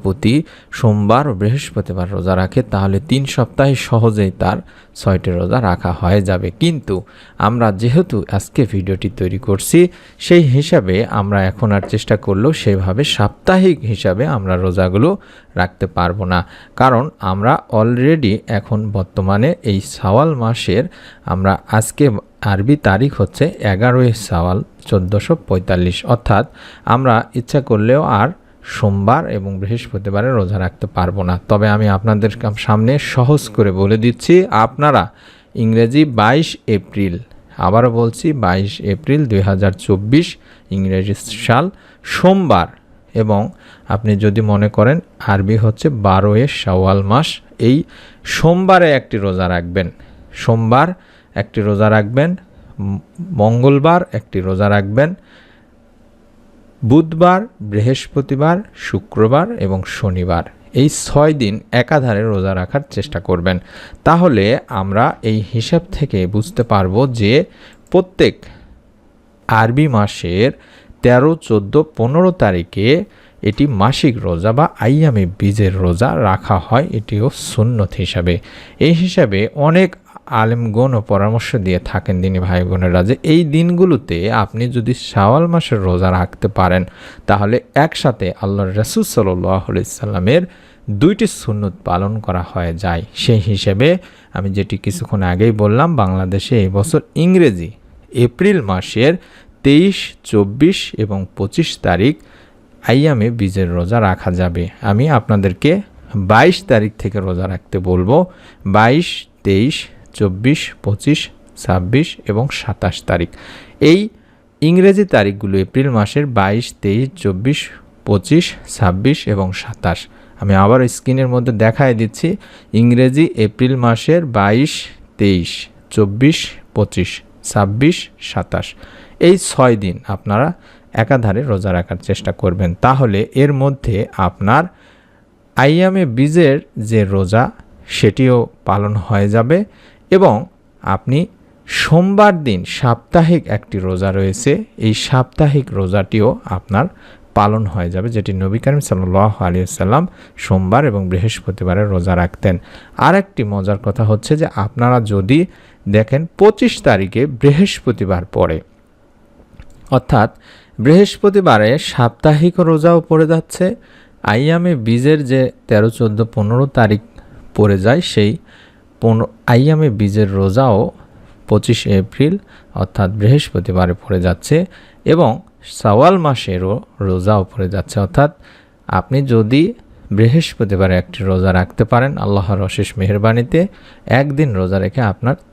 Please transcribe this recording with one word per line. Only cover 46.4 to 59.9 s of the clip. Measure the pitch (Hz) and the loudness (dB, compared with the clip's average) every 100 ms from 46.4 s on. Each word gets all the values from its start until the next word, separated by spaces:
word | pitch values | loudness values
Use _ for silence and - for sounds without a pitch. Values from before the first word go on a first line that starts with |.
| 139 - | 0 -2
শাওয়াল | - 92 92 98 | -2 0 2 2
মাস, | 98 117 165 - - - | 2 0 0 -6 -16 -2
এই | 117 139 - - - - | 0 2 -2 -12 -20 -18
সোমবারে | - - 160 175 185 185 170 | -10 0 2 2 4 4 4
একটি | 139 - 113 | 2 -2 -4
রোজা | 98 92 90 | -2 -2 -2
রাখবেন, | 87 87 90 85 - - - - | -2 -2 -4 -4 -8 -20 -20 -20
সোমবার | - - 113 113 123 160 180 _ _ _ | -6 -2 0 2 2 2 -4 _ _ _
একটি | - 101 - | -8 -6 -4
রোজা | 104 101 107 | -2 0 2
রাখবেন, | 107 104 127 160 185 - - - - | 2 0 0 -2 -4 -10 -20 -20 -10
ম-, | 98 98 - - 175 175 | -8 -8 -10 -16 -8 0
মঙ্গলবার | 107 117 131 139 151 175 - | 2 2 2 4 2 0 -2
একটি | 107 - 101 | -8 -8 -6
রোজা | 92 92 101 | -4 0 0
রাখবেন, | 101 98 107 151 190 _ _ _ _ _ _ _ _ _ _ _ _ _ _ - _ | 0 0 0 -2 -4 _ _ _ _ _ _ _ _ _ _ _ _ _ _ -20 _
বুধবার, | 113 143 165 160 175 185 226 - 107 | 2 2 2 2 2 2 -2 -12 -6
বৃহস্পতিবার, | 104 110 131 - - 139 135 151 175 214 - | -2 0 -2 -4 -6 -4 -2 0 -2 -6 -14
শুক্রবার | - 98 - - 110 139 196 233 | -8 -6 -4 0 2 2 0 -4
এবং | 98 95 | -4 -4
শনিবার, | 95 | -6